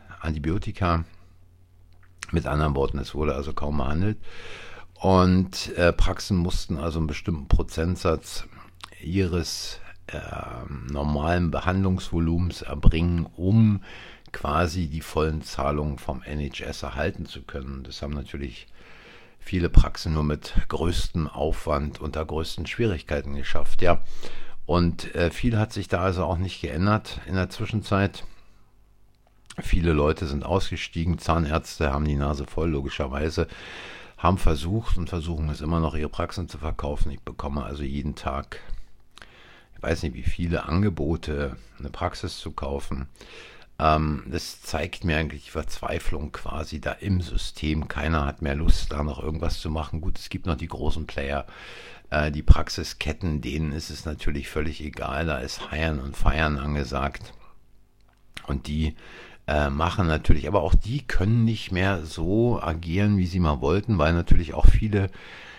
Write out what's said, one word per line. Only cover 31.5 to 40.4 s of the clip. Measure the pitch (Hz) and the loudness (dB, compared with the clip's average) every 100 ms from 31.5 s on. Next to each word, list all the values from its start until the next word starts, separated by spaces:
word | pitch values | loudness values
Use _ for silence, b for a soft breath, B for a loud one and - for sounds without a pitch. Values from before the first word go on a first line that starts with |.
| 82 - - 76 | -2 -2 -2 0
haben | 69 | 0
die | 76 | 0
Nase | 71 71 71 69 | 0 0 -2 -4
voll, | - 82 | -2 0
logischerweise, | 71 69 - 69 67 78 85 80 B B B B B B - | -2 -4 -4 -4 -2 -2 -2 -4 B B B B B B 0
haben | 85 92 | 2 4
versucht | - 78 82 110 - - | 4 2 0 -2 2 2
und | 85 | 0
versuchen | 87 82 80 78 | -4 -4 -2 -4
es | 73 | -4
immer | 76 82 | -2 0
noch, | 80 78 | 0 -2
ihre | 76 | -4
Praxen | - 85 - 82 | -4 -6 -6 -8
zu | 71 | -6
verkaufen. | 78 73 71 71 - | -6 -4 -4 0 0
Ich | 69 | 0
bekomme | - - 73 71 | -10 -10 -6 -6
also | 67 71 | -6 -8
jeden | 69 71 71 | -6 -4 -6
Tag, | 69 - 67 - - B B B - - B B B B B B - | -6 -6 -8 -10 -14 B B B -16 -20 B B B B B B -10
ich | |
weiß | - 80 | -4 -4
nicht | 80 | -4
wie | - | -2
viele | - - | -2 0